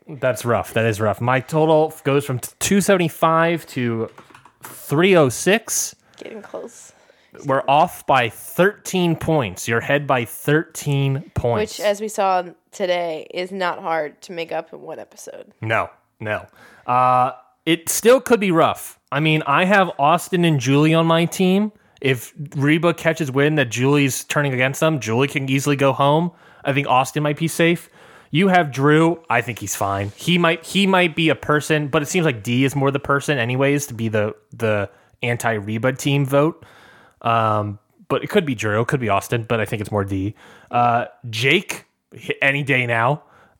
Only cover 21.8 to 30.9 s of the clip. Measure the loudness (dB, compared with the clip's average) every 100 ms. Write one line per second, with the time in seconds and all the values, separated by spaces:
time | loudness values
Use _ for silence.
21.8 | _ -4 -2 -2 -6 -14 -10 -2 2 2
22.8 | 2 0 0 -2 -2 0 2 2 0 0
23.8 | 2 2 2 -2 -4 -2 -2 0 -2 0
24.8 | 0 0 -2 0 0 -2 -2 0 0 2
25.8 | 2 2 2 2 0 -6 -20 -8 -4 -2
26.8 | 2 2 0 -2 -2 -2 -2 2 2 0
27.8 | -6 -20 -20 -20 _ 2 4 4 2 2
28.8 | 4 4 4 0 -2 -2 -2 -6 -8 -4
29.8 | -2 -2 -4 -6 0 2 2 0 -2 0
30.8 | 2